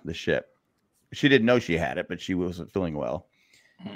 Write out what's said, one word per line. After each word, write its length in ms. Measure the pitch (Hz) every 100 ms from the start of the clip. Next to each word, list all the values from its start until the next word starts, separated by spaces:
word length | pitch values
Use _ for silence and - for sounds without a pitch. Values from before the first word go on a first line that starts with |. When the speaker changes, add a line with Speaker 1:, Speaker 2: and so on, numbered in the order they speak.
Speaker 1:
the 100 | -
ship. 340 | 82 - 76 - _ _ _ _ _ _
She 160 | - 147
didn't 180 | 135 113
know 120 | 123
she 160 | - 82
had 200 | 73 73
it, 80 | 80
but 120 | 90
she 140 | -
wasn't 380 | 90 90 87 80
feeling 220 | 98 87 76
well. 320 | 60 76 - _ _ _ _ _
Speaker 2:
Hmm. 140 | 104